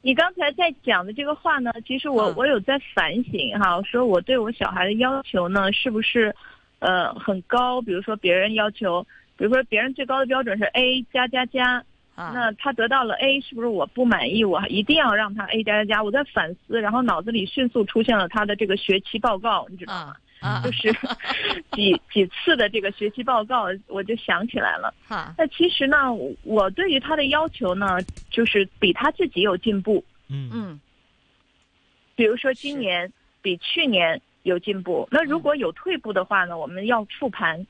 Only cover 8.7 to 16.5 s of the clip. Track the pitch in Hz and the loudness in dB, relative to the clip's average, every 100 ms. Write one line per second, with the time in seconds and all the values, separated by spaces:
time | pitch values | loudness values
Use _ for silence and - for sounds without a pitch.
8.7 | - 196 175 - - _ _ 208 254 254 | 0 -2 -2 -4 -20 _ _ 2 2 2
9.7 | 214 254 269 254 269 254 262 233 202 208 | 0 0 -4 -2 -2 0 0 -2 -2 0
10.7 | 247 254 262 240 254 247 254 254 262 247 | 2 2 0 -2 -2 0 0 -2 0 0
11.7 | 247 - _ _ - 170 247 233 214 285 | 0 -6 _ _ -12 -8 -2 -2 -2 -4
12.7 | 233 226 269 233 - 269 277 - 233 233 | 0 2 2 0 0 0 0 -4 -6 -4
13.7 | 196 143 240 247 185 127 208 208 160 101 | -2 -2 2 2 2 2 2 2 2 0
14.7 | 190 208 311 262 208 214 208 196 220 214 | -2 2 4 4 4 0 -4 -4 -2 2
15.7 | 214 208 214 214 262 285 214 165 | 0 2 0 2 0 0 -2 -2